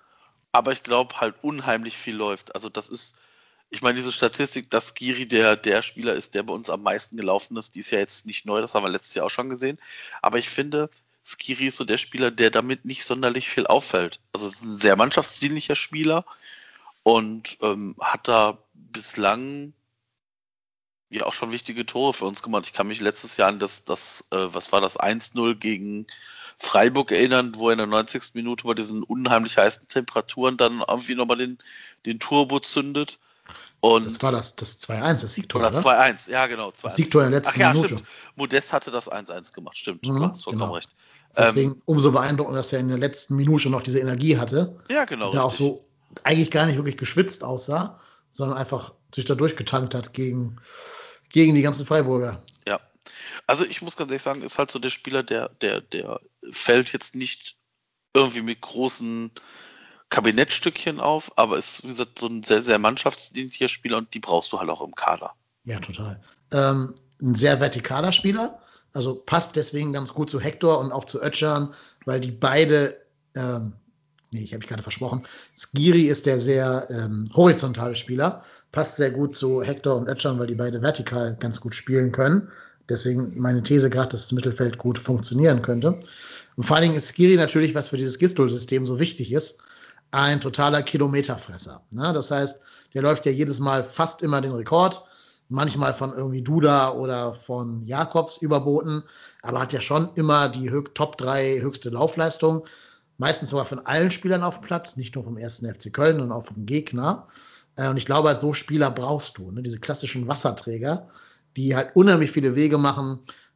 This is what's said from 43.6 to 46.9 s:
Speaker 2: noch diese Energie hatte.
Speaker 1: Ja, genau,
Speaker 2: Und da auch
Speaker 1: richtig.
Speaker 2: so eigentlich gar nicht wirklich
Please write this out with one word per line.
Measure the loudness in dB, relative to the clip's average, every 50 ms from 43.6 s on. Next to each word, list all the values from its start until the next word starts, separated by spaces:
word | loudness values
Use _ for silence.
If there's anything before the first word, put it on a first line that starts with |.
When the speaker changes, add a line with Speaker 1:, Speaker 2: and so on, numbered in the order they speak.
| 4 2
Speaker 2:
noch | 0 -2
diese | -2 0 0 0
Energie | 0 0 -2 0 2 4 4
hatte. | 4 2 0 0 0 0 0 -4 -10 -8 -2
Speaker 1:
Ja, | 0 0 0
genau, | 0 -2 -4 -4 0
Speaker 2:
Und | 2
da | 2 2
auch | 2
Speaker 1:
richtig. | 2 2 0
Speaker 2:
so | 0 0 -2 _ _ _ _ _ _ -12 -4 0
eigentlich | 2 4 4 4 4
gar | 4 2 4
nicht | 4 2
wirklich | 0 -2 -4